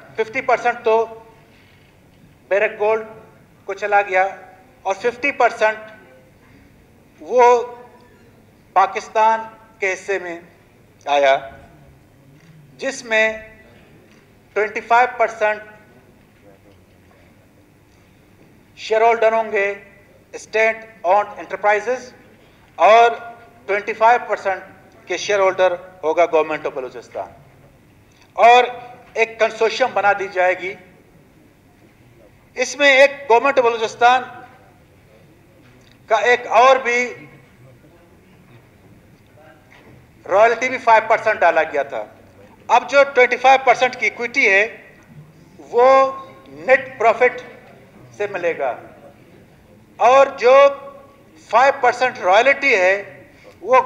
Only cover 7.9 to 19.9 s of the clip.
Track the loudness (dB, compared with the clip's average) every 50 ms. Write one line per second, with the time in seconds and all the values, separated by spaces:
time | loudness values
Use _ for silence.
7.9 | _ -20 _ _ _ _ _ _ _ _ _ _ _ _ _ _ 0 0 0 0
8.9 | -2 -8 -10 -6 -2 0 0 0 0 -2 -6 -12 -20 -20 _ _ _ -8 -6 -6
9.9 | -6 -6 -8 -8 -8 -6 -8 -10 -14 -14 -16 -20 _ _ _ _ _ _ _ _
10.9 | _ _ -6 -2 0 2 2 2 2 0 -2 -10 -20 -20 -20 -20 -20 -20 -20 -20
11.9 | -20 _ _ _ _ _ _ _ -20 _ _ -20 -20 -20 -20 -20 -16 -10 -10 -10
12.9 | -10 -10 -8 -4 -2 0 0 0 -2 -6 -14 -20 -20 -20 -20 -20 -20 -20 _ _
13.9 | _ _ _ _ _ _ _ _ _ _ _ _ -4 -4 -4 -4 -6 -8 -4 0
14.9 | 2 2 2 0 -2 -4 -4 -4 -4 -4 -4 -4 -4 -6 -10 -20 -20 -20 -20 _
15.9 | -20 _ _ _ _ _ _ _ _ _ _ -20 -20 _ _ _ _ _ _ _
16.9 | _ _ _ _ _ _ _ _ _ _ _ _ _ _ _ _ _ _ _ _
17.9 | _ _ _ _ _ _ _ _ _ _ _ _ _ _ _ _ _ -12 -6 -2
18.9 | 0 2 2 2 2 2 2 2 2 0 -2 -2 -2 -4 -2 -4 -6 -10 -14 -20